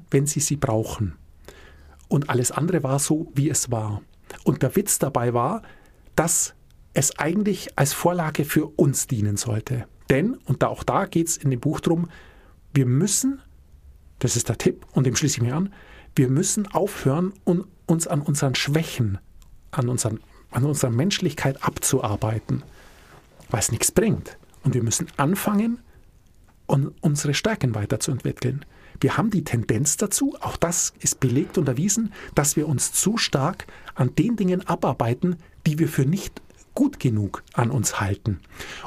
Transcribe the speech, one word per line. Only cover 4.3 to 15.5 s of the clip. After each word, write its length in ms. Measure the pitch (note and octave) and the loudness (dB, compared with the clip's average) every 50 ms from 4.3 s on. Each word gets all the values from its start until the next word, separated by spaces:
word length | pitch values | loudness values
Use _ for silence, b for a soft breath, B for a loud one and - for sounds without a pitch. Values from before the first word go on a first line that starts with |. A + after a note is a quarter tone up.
| B B B | B B B
Und 180 | - B2 - C#3 | 0 2 2 0
der 140 | B2+ - | 0 2
Witz 240 | F#3+ G3+ - - - | 0 0 2 0 0
dabei 340 | E3 C3+ - C3 A#2+ B2 A#2 | 0 0 0 0 2 2 2
war, 280 | A#2+ A#2+ D3 G3+ A3 B B B B B B B B B B - | 2 2 0 0 -4 B B B B B B B B B B 0
dass 400 | - D#3 E3 - - - - - - - - - - - - - | 0 2 2 2 0 0 -2 -6 -12 -20 -20 -20 -20 -20 -4 0
es 240 | D3+ C3+ - - - | 0 0 0 0 -2
eigentlich 580 | C#3+ D#3 F3+ G#3 G3+ G#3 F#3+ - - - - | -2 0 0 0 0 0 0 -2 -6 -6 -2
als 160 | - C#3+ C#3+ - | 0 0 0 0
Vorlage 520 | - - E3+ F3 F3+ D#3+ D#3 D3+ - C#3+ | 0 0 2 2 2 0 -2 -2 -2 -2
für 220 | C#3+ - D#3 D#3 | 0 0 0 0
uns 420 | - - - E3 C#3 C3+ - - - | 0 2 2 4 4 4 2 -2 -2
dienen 280 | C3 G#2+ G2+ G#2 G#2 | -2 0 0 0 0
sollte. 500 | G2+ - A#2 G#2+ A2 - - B2+ A#2+ - - - - - - | -2 -2 -2 -4 -4 -4 -4 -4 -6 -6 -8 -14 -6 0 2
Denn, 240 | C#3 C3+ F3 A#3 C4+ - - | 2 2 2 0 -2 -4 -4
und 180 | - C3+ - C3 | -4 0 0 0
da, 60 | A2+ | 0
auch 160 | A2 - - | 0 -2 -2
da 220 | - B2 D#3 G3 | 0 0 0 0
geht's 300 | F#3 - E3 E3 D#3+ - | 0 0 0 0 0 -2
in 140 | - - C#3 | -2 -2 -2
dem 80 | C3 A#2 | -2 0
Buch 200 | - C#3+ D#3 - | 0 -2 -2 0
drum, 280 | - E3+ E3 E3+ F3 B B B B B B B B B B B - - - | 0 0 2 2 0 B B B B B B B B B B B -14 -2 0
wir 140 | C#3 C3 | 2 2
müssen, 540 | B2 B2 C#3 F3+ G#3 - - - C4+ C#4 C4+ - - - - - - - - - - - - - - - - | 4 4 2 2 2 0 0 0 -2 -2 -4 -8 -18 -20 -20 -20 -20 -20 -20 -20 -20 -20 -20 -20 -20 -6 -2
das 160 | - A#2+ - | -2 0 0
ist 120 | A#2+ - - | 0 -2 -2
der 100 | G#2+ - | -2 0
Tipp, 280 | - - - - - - - | 2 0 0 0 -4 -4 0
und 120 | - B2+ | 2 2
dem 120 | B2+ A2 | 2 2
schließe 200 | - D3+ C#3 - A#2+ | 2 0 0 0 0
ich 40 | A#2 | 0
mich 100 | A#2+ | 0